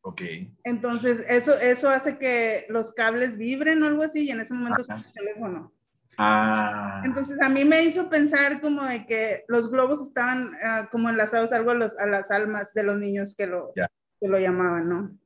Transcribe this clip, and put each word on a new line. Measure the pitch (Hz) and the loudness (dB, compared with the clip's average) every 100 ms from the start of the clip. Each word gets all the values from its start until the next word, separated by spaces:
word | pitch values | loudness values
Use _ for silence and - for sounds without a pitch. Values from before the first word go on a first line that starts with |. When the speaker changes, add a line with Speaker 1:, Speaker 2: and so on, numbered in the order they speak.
Speaker 1:
Ok. | 98 85 90 82 92 - | -12 -12 -12 -10 -14 -12
Speaker 2:
Entonces, | 247 240 240 240 247 233 - | -8 -6 -4 -2 0 0 2
eso, | 247 240 285 | 2 4 4
eso | 247 247 277 | 4 4 4
hace | 262 285 - | 2 0 -2
que | 262 240 226 220 214 | -2 0 0 -2 -2
los | 220 220 | -4 -4
cables | - 226 233 247 214 | 0 0 2 -2 -2
vibren | 226 269 311 320 | -6 -2 2 4
o | 302 | 4
algo | 294 | 2
así, | 311 311 294 | 0 0 -2
y | |
en | 233 | -4
ese | 226 | -6
momento | 247 240 202 | -6 -2 -2
Speaker 1:
Ajá. | - | -4
Speaker 2:
suena | 214 214 | -10 -12
el | |
teléfono. | 226 202 214 220 175 - _ _ _ _ - | -10 -10 -8 -8 -8 -12 _ _ _ _ -2
Speaker 1:
Ah. | 107 107 110 110 107 147 202 98 | 2 4 4 2 0 -4 -6 -6
Speaker 2:
Entonces, | 156 269 277 285 | -6 -4 -6 0
a | 269 | 2
mí | 269 | 4
me | 285 320 | 6 6
hizo | 330 320 359 | 4 2 0
pensar | 311 294 294 277 294 | 2 2 4 2 0
como | 302 285 | -2 -2
de | 269 240 208 | -2 -6 -4
que | 220 220 196 - | -2 0 -2 0
los | 233 226 | 0 2
globos | 262 262 294 277 | 2 2 0 -2
estaban, | - 247 254 240 160 | -2 0 0 -4 -6
ah, | 220 226 214 | -2 -2 -2
como | 233 233 | -2 0
enlazados | 226 214 233 226 | 2 2 2 2
algo | 240 226 | 2 2
a | |
los, | 240 220 214 | 2 0 -2
a | 202 | -2
las | 196 196 | 0 0
almas | 202 214 214 196 | -2 0 -4 -4
de | 220 | -2
los | 202 202 | 0 0
niños | 202 202 196 - | -2 -4 -4 -4
que | 196 | -4
lo, | 180 160 | -4 -6
Speaker 1:
Ya. | - 87 _ _ _ | -4 -6 _ _ _
Speaker 2:
que | 202 | 0
lo | 190 | 2
llamaban, | 185 180 180 170 170 | 2 2 0 0 -2
¿no? | 175 196 - | -2 -6 -12